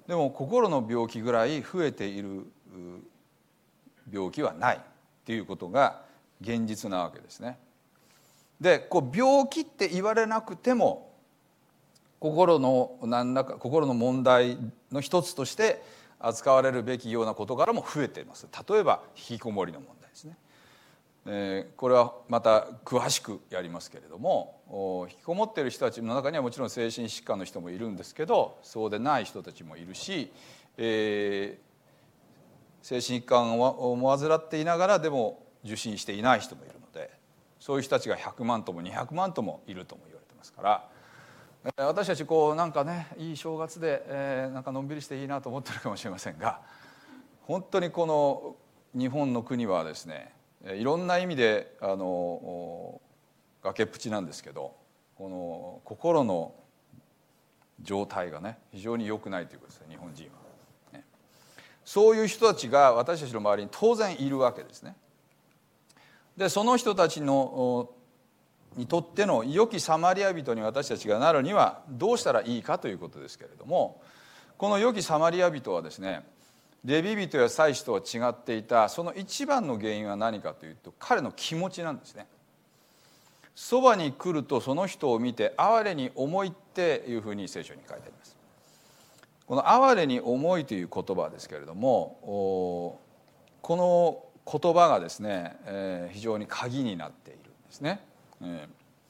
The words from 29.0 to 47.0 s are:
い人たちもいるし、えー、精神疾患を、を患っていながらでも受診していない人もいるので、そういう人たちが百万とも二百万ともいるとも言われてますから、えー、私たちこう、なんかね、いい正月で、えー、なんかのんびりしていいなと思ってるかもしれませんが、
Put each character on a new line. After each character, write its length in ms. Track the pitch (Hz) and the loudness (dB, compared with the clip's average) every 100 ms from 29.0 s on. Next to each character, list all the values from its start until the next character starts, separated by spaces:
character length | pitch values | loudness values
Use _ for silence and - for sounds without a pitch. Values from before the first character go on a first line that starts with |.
| 131 139 | 0 0
い 40 | |
人 180 | 101 104 | -2 -10
た 100 | 87 | -14
ち 100 | - | -18
も 140 | 82 80 | -18 -18
い 60 | |
る 120 | 85 | -16
し、 380 | 92 - 185 117 - - - _ - | -12 -8 -6 -8 -12 -20 -20 _ -6
え 840 | 113 110 107 104 101 101 101 - _ _ _ _ _ _ _ _ - - _ _ | -2 0 0 0 -2 -2 -6 -10 _ _ _ _ _ _ _ _ -20 -20 _ _
ー、 40 | - | -6
精 140 | 123 | -6
神 200 | 120 123 | -4 -4
疾 40 | |
患 360 | - 123 117 117 | 2 4 4 2
を、 320 | 127 131 127 | 2 2 -2
を 260 | 123 131 139 | 0 2 2
患 180 | 156 160 | 4 2
っ 120 | 160 | 0
て 120 | 156 | -4
い 40 | |
な 140 | 160 170 | 0 2
が 80 | 185 | 4
ら 120 | 196 | 4
で 120 | 156 | 2
も 340 | 139 107 - - _ | 0 -2 -4 -18 _
受 120 | 104 107 | -12 -8
診 220 | 117 101 | -8 -8
し 60 | |
て 100 | - | -8
い 80 | 104 | -2
な 140 | 120 117 | 2 2
い 40 | |
人 160 | - - | 0 -16
も 80 | |
い 40 | 76 | -20
る 60 | - | -20
の 100 | - | -20
で、 180 | 80 80 _ _ _ _ _ | -16 -16 _ _ _ _ _
そ 140 | - | -4
う 20 | 139 | -2
い 40 | |
う 20 | |
人 120 | 135 | 2
た 60 | 131 | 0
ち 80 | 113 | 0
が 80 | 92 | -4
百 280 | - - | -6 -6
万 200 | 117 117 | -2 -2
と 80 | 98 | -4
も 80 | 85 | -10
二 100 | 90 | -8
百 240 | 98 127 | -8 -6
万 180 | 156 190 | -4 -4
と 100 | 165 | -2
も 200 | 107 78 - | -6 -8 -12
い 80 | |
る 100 | 92 | -14
と 120 | 92 - | -14 -18
も 60 | - | -20
言 80 | |
わ 60 | - | -20
れ 60 | _ | _
て 80 | |
ま 100 | - | -20
す 80 | - | -20
か 100 | - | -4
ら、 260 | 98 104 - - - - - - - _ | 0 0 -2 -20 -20 -20 -20 -20 -20 _
え 40 | 131 - | -10 -4
ー、 80 | |
私 220 | 139 170 185 | -2 0 -2
た 100 | 156 | -2
ち 80 | |
こ 280 | 151 160 151 | 2 4 4
う、 20 | |
な 100 | 156 | 2
ん 80 | 170 | 0
か 120 | 151 | 0
ね、 240 | 143 175 151 - | -2 -4 -8 -12
い 140 | 160 | -10
い 40 | 147 | -10
正 200 | 165 156 | -8 -8
月 220 | 160 170 | -8 -6
で、 220 | 160 135 - | -2 -2 -4
え 400 | 139 139 131 131 | -6 -4 -4 -4
ー、 60 | |
な 60 | 131 | -8
ん 20 | |
か 80 | 131 | -8
の 80 | 135 | -6
ん 80 | 139 | -6
び 60 | |
り 80 | 151 | -10
し 60 | 143 | -10
て 120 | 135 | -10
い 40 | |
い 20 | 139 | -6
な 140 | 139 | -6
と 80 | 123 | -6
思 100 | 131 | -8
っ 40 | |
て 100 | 131 | -8
る 80 | 113 | -8
か 100 | 123 | -8
も 60 | 98 | -8
し 80 | |
れ 60 | 110 | -8
ま 80 | 92 | -10
せ 120 | - | -12
ん 80 | 78 | -6
が、 220 | 107 - - - - - | -6 -6 -14 -20 -20 -20